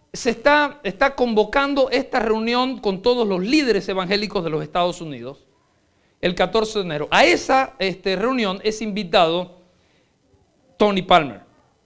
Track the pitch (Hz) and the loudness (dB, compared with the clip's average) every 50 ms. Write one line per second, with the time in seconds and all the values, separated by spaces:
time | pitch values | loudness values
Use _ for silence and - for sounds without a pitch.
0 | _ _ - - - 240 226 233 - 285 294 294 294 277 - - - 196 185 - | _ _ -10 -4 -2 -2 -2 2 2 4 4 4 2 0 -4 -6 -8 -6 -2 0
1 | 277 285 277 - 247 233 220 214 208 208 - 277 277 277 285 277 262 - 240 269 | 0 0 0 0 0 0 2 0 0 2 2 0 0 0 0 0 0 0 0 -2
2 | 262 - 320 254 220 226 220 220 220 233 240 247 254 262 254 - - 202 190 180 | -2 -2 -2 -2 0 0 -2 -2 -2 -2 0 0 0 -2 -4 -4 -4 -4 -4 0
3 | - 240 247 247 220 202 185 175 185 226 294 311 277 240 208 190 - - 190 190 | 0 0 2 2 0 0 0 -2 0 2 2 2 2 2 0 0 0 -4 -4 -4
4 | 180 175 208 208 214 185 - 196 165 156 156 151 151 151 - 180 175 180 175 - | -2 -2 -2 -2 -2 -2 -4 -4 -4 -4 -4 -6 -6 -4 -2 0 0 0 -2 -6
5 | 170 156 135 117 120 131 147 _ _ _ _ _ _ _ _ _ _ _ _ _ | -10 -12 -12 -12 -12 -14 -14 _ _ _ _ _ _ _ _ _ _ _ _ _
6 | _ _ _ - - 180 180 - 185 180 220 226 214 220 - 208 185 170 147 147 | _ _ _ -4 -4 -2 0 0 0 2 2 0 -2 -2 -4 -6 -4 -4 -4 -6
7 | 147 - 165 202 262 339 349 - - - 269 262 269 - - - 190 190 175 180 | -4 0 4 4 4 4 4 0 0 2 2 2 0 -2 -4 -6 -4 -4 -4 -4
8 | - 196 185 180 220 254 262 247 214 190 185 202 - 220 214 - 226 214 185 214 | -4 -4 -2 0 -2 -2 0 0 -2 -2 -4 -4 -4 -6 -6 -4 -6 -6 -6 -6
9 | 196 165 190 190 170 160 170 180 180 - - - _ _ _ _ _ _ _ _ | -4 2 4 4 4 4 2 -2 -4 -8 -14 -20 _ _ _ _ _ _ _ _
10 | _ _ _ _ _ _ _ _ _ _ _ _ _ _ _ - 214 208 196 185 | _ _ _ _ _ _ _ _ _ _ _ _ _ _ _ 2 2 2 2 0
11 | 185 - 180 170 151 127 101 - - _ _ _ _ _ _ _ _ | 2 6 6 6 4 2 -8 -14 -20 _ _ _ _ _ _ _ _